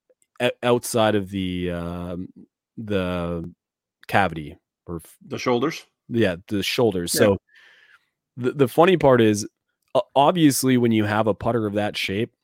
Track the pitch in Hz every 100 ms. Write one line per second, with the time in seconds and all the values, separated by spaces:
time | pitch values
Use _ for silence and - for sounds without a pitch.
0 | _ _ _ - 123 - 120 120 - 117
1 | 107 104 95 98 90 90 90 85 85 87
2 | 87 90 - - - _ _ - 104 98
3 | 90 90 85 85 87 - _ _ _ _
4 | - 107 92 80 73 - _ _ - 82
5 | - _ - 113 131 120 147 - - _
6 | - 117 98 87 - 101 - - 113 90
7 | 85 - 107 95 _ _ - _ _ _
8 | _ _ _ 127 123 143 127 - 175 175
9 | 143 123 110 104 - _ _ _ _ 139
10 | - 135 143 180 151 123 131 123 120 110
11 | 104 107 110 95 117 117 107 101 104 -
12 | - 101 117 _